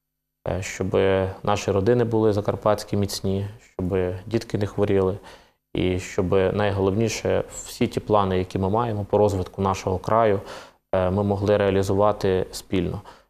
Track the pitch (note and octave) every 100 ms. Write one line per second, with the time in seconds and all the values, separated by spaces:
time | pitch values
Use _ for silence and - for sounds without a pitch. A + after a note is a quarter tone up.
0 | _ _ _ _ E2+ F2 F#2+ - F#2+ F#2+
1 | F#2+ F#2+ F#2+ - - G#2 - G2 G2 B2
2 | A2+ A2 A2 G2+ G2+ G2+ A2 G#2 - G2+
3 | G2 - G2 G2 G2+ G#2+ - - F2+ F#2
4 | F2+ F#2+ G2 A2+ - G2+ G#2 - G2+ G2
5 | F#2+ G2+ - - _ _ _ - F#2 F2+
6 | - - F#2 G2 F#2 G2 G#2 G2 G2 G2
7 | A2+ - G2 F#2 - - - - A#2 -
8 | - G#2 F#2+ F#2 F2+ F#2+ F#2+ G#2+ A#2+ G#2
9 | G#2 G#2 G#2 G2 F2+ - G2 F#2+ G2 F#2
10 | - A2 A2+ G2 - - - _ _ F#2+
11 | F#2 G2 G2+ G2 G2+ G#2 G2+ F#2+ F#2+ G2
12 | G#2 G#2 G2 F#2 - - - F#2+ E2+ F2+
13 | - -